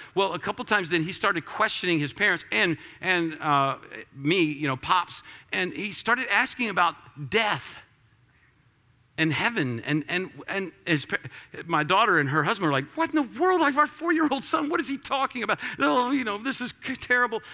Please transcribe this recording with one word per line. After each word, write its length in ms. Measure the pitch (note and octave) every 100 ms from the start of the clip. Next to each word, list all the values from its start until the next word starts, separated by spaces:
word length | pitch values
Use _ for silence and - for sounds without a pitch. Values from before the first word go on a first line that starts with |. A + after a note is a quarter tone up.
| -
Well, 200 | F#3 F#3+
a 40 | E3+
couple 260 | G3 G#3+ -
times 240 | G#3 D#3+
then 120 | E3+
he 100 | D#3+
started 340 | - G3+ F3 -
questioning 520 | - G#3+ - F3+ D#3+
his 140 | C#3+
parents 320 | - G3+ E3+ -
and, 240 | G#3+ F#3+ D3+ - -
and, 400 | F3+ F3+ E3 D#3
uh, 380 | D3+ C#3+ C3+ C3 - - -
me, 280 | C3+ C#3+ F#3+
you 260 | D#3 C#3+ D3
know, 80 | C3
Pops, 460 | - F3+ - - - - -
and 220 | G3 F3+
he 180 | - G#3
started 380 | - A3 A#3+ B3
asking 380 | G3+ B3+ - A3+
about 260 | F#3 E3+ D#3 - C#3 C#3
death 340 | G#3+ G#3+ D#3 - - - _ _ _ _ _ _ _ _ _ _ _ _ -
and 160 | D#3+
heaven, 480 | C3+ G#3+ A#3 C3 A#2
and, 240 | C3 D3+ C#3+
and, 220 | F3+ F#3 C#3 -
and 260 | G3 F#3+ -
his 220 | - D3+ -
pa-, 100 | G3+ - - - -
my 180 | D#3+ D#3+
daughter 380 | D3+ F#3+ A3 E3
and 80 | C3+
her 160 | D3+
husband 220 | D#3 G3 E3
were 60 |
like, 120 | C3+ C#3 -
"What 140 | D#4+
in 60 | D#4
the 240 | A#3 A3
world? 220 | F4+ F#4
Like, 120 | D4 C#4
our 100 | D4+
four-year-old 580 | - E4+ E4 D#4 C#4
son, 240 | - D#4+ D4
what 100 | E4+
is 100 | B3+
he 100 | C#4
talking 440 | - C#4 C4+ B3+
about? 160 | G#3+ G3+ - -
Oh, 320 | C#4 C4+ B3
you 120 | C#4
know, 140 | A3+ G#3
this 240 | B3+ A#3+
is 140 | B3 - -
c-, 80 | B3+
terrible." 440 | - B3 A#3+ A3 -